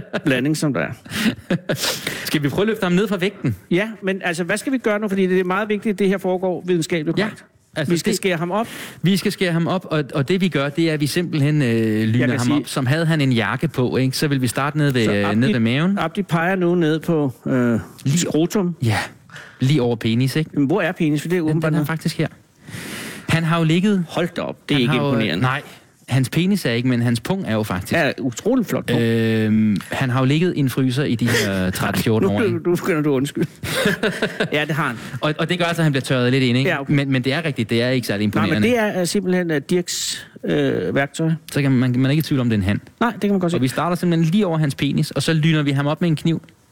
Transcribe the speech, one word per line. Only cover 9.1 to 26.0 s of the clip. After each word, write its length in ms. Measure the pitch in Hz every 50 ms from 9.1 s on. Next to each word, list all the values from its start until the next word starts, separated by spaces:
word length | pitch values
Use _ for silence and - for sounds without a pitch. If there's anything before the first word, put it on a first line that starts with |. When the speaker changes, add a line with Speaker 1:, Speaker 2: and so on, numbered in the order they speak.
| 196
Speaker 1:
skal 140 | 175 - 208
skære 200 | 180 - 190 175 165
ham 140 | 165 170
op, 180 | 139 175 185 - -
og, 140 | 156 151 143 120 -
og 140 | 139 135
det 140 | 127 185 190
vi 60 | 175 165
gør, 200 | 143 143 139 143
det 200 | 143 165 165 160
er, 40 | 156
at 60 | 147
vi 80 | 151
simpelthen, 540 | 135 - 175 175 160 165 151 139 147 151 151
øh, 60 | 135 117
lyner 500 | 113 113 113 110 107 110 110 110 113 123
Speaker 2:
Jeg 100 | 123 123
kan 0 |
Speaker 1:
ham 100 | 117 117
Speaker 2:
sige 160 | 120 123 147
Speaker 1:
op. 40 | 147 -
Som 200 | - - 151 131
havde 200 | 120 151 165 170
han 160 | 160 165 156
en 100 | 139 131
jakke 360 | 123 113 104 98 120 131 170
på, 300 | 156 - - 123 - 78
ikke? 200 | 120 131 131 131
Så 100 | - 165
vil 140 | 143 139 135
vi 60 | 127
starte 300 | 117 - 143 135 147 147
ned 140 | 151 147 143
ved, 140 | 127 123 110
Speaker 2:
Så 60 | 104 104
Speaker 1:
øh, 120 | 104 101 -
Speaker 2:
Abdi 100 | 104 110
Speaker 1:
ned 120 | 127 -
ved 80 | - 120
maven. 380 | 113 113 123 143 170 190 202 196
Speaker 2:
Abdi 220 | 160 165 - 208 180
peger 320 | - 170 165 165 180 196
nu 200 | 185 175 170 175
ned 240 | 180 165 151 160 156
på, 340 | - - 165 151 147 131 - - -
øh, 320 | 143 135 127 123 120 113 101 - - - - -
Speaker 1:
Lige 160 | 131 143 175
Speaker 2:
skrotum. 560 | - - - 151 165 175 - 214 180 180 165 - 123
Speaker 1:
Ja, 140 | 113 101 92 - - - - - - - - - - - -
lige 220 | 127 131 151 143
over 140 | 123 120 120
penis, 400 | 113 - 113 113 120 131 127 -
ikke? 140 | 156 160 - -
Speaker 2:
Men 120 | 147 143
hvor 160 | 131 170 214
er 100 | 170 160
penis? 300 | 185 - 175 151 151 147
For 80 | - 165
det 60 | 180
er 40 | 180
Speaker 1:
Den, 80 | 156 156
Speaker 2:
åbenbart 200 | 156 151 160 156
Speaker 1:
den 60 | 160
er 20 |
Speaker 2:
noget. 100 | 165 147
Speaker 1:
faktisk 300 | 139 160 156 - 170 -
her. 100 | - 156 - - - _ _ _ _ - - - - - - - - - - - - - -
Han 140 | 165 165 170
har 140 | 156 170
jo 60 | 170 165
ligget 420 | 156 165 185 180 214 202 185 165 -
Speaker 2:
Hold 200 | - 156 175 170 -
da 60 | -
op, 280 | 76 - - - _ -
det 60 | 143
er 0 |
Speaker 1:
han 60 | 139
Speaker 2:
ikke 100 | 120 - 131
Speaker 1:
har 80 | 120
jo 60 | 143
Speaker 2:
imponerende. 340 | 143 - - 110 95 76 92 127
Speaker 1:
Nej, 180 | 127 135 147 - - - - - _ _ _